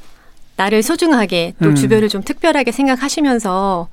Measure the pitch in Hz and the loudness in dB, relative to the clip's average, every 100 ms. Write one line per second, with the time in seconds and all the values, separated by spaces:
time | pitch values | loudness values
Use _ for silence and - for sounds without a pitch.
0 | - - - - - - 196 214 220 330 | -20 -20 -20 -20 -14 -4 0 2 0 0
1 | 330 254 196 180 170 - 160 143 135 220 | 2 2 2 -2 -4 0 2 2 4 2
2 | 214 196 202 294 330 294 247 247 269 254 | 2 -2 -6 -2 0 0 -2 -2 -2 0
3 | 277 - 285 240 214 185 196 180 170 | -4 -2 0 0 0 -2 -2 -2 -6